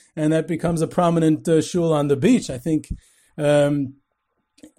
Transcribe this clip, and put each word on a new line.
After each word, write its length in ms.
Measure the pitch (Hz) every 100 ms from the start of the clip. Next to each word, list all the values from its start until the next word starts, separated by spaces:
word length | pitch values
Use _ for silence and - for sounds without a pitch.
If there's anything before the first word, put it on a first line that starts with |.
| _ -
and 160 | 151
that 140 | 160 160
becomes 360 | 165 175 170
a 40 | 165
prominent, 600 | - 175 170 160 156 -
uh, 160 | 160
shul 280 | 156 180 165
on 180 | 156 143
the 60 | 139
beach. 360 | 175 247 -
I 80 | 127
think, 340 | 165 156 - - _ _ _ -
um, 560 | 147 147 143 147 139 - _ _ _ _ _ _ -